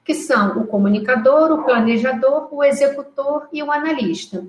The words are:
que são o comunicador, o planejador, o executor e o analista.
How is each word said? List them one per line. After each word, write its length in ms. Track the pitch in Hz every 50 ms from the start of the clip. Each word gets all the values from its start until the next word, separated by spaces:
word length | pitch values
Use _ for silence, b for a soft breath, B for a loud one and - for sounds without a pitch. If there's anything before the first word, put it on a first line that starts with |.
| _
que 80 | - 302
são 460 | - - - 262 220 208 196 - 226
o 80 | 214 -
comunicador, 840 | 214 202 196 202 208 214 208 - 254 226 220 262 285 302 320 320
o 120 | 311 302 -
planejador, 880 | 262 247 233 220 226 233 220 247 262 254 226 262 269 285 302 294 -
o 120 | 294 285 285
executor 840 | 277 277 - 277 277 277 277 277 - - 277 277 277 294 302 294 -
e 120 | 330 302 294
o 80 | 285
analista. 760 | 294 294 302 320 311 269 220 175 165 - - - 196 180 175